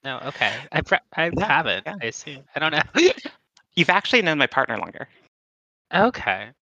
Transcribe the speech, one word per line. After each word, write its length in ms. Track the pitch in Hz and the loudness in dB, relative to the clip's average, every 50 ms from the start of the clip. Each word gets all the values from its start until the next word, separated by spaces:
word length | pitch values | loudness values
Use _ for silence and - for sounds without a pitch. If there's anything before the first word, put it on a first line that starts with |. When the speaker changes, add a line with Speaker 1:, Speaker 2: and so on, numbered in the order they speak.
| _ | _
Speaker 1:
No, 140 | 139 131 - - 135 | -8 -10 -8 -8 -10
okay. 340 | - - 123 104 104 113 139 - | -4 -2 -2 -2 -2 -4 -12 -4
I 80 | - 147 | -2 -2
pro-, 160 | - - 196 - _ _ - | 0 2 0 0 _ _ -4
I 140 | - 160 170 | -2 -2 -2
Speaker 2:
No, 140 | 170 - 190 | 0 -2 2
Speaker 1:
haven't, 400 | 220 143 147 - 117 90 95 - | 2 2 2 2 0 -2 -4 -4
Speaker 2:
yeah. 80 | 156 208 196 | -8 -10 -6
Speaker 1:
I 40 | 120 | -6
assume, 380 | 113 113 - - 151 143 135 139 _ _ | -8 -8 -8 -14 -16 -16 -16 -18 _ _
I 60 | 147 | -2
don't 120 | 151 156 | -2 0
know. 100 | 156 151 - - - | 0 0 -2 0 2
<laughs> 840 | 262 339 370 - - - 285 - _ _ _ _ _ _ _ _ | 4 4 4 2 2 -8 -16 -16 _ _ _ _ _ _ _ _
Speaker 2:
You've 140 | 175 165 - | 2 2 4
actually 320 | 180 196 - - - 247 | 4 2 2 2 2 2
known 160 | 202 165 156 147 | 4 4 2 2
my 80 | 135 | 2
partner 320 | 117 - 135 135 - 117 104 | 2 2 0 0 0 -2 -6
longer. 300 | 87 85 - - 139 _ _ _ _ _ _ _ _ _ _ _ _ _ _ _ _ _ - | -6 -8 -10 -14 -14 _ _ _ _ _ _ _ _ _ _ _ _ _ _ _ _ _ 2
Speaker 1:
Okay. 560 | - 208 - - - - - 95 95 104 113 139 _ | 2 2 2 0 -2 -2 -2 -2 -2 -4 -14 -16 _